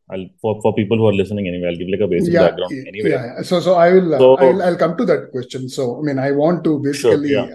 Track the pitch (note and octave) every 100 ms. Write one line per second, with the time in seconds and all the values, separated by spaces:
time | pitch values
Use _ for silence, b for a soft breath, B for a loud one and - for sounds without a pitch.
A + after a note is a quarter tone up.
0 | - F#2+ F2+ _ A2 G#2+ A2+ A2 G2+ A2+
1 | A2 G2 F#2 G#2 F#2 F2+ F2 E2+ F2+ G2
2 | G2 F2 E2+ - F2 F2+ - - - G3+
3 | - B2+ B2+ - - F3+ E3 F3 E3+ F#3
4 | F3 C#3 C3 C3+ C3 F#3 F3+ E3+ E3 F3
5 | G3+ D3+ - B2+ B2 C3 C3 C#3+ B2 C3
6 | D3+ C3+ C3+ C#3+ D#3 F3 D#3+ C#3+ C#3 C#3
7 | A#2+ G#2+ C#3+ C3+ A#2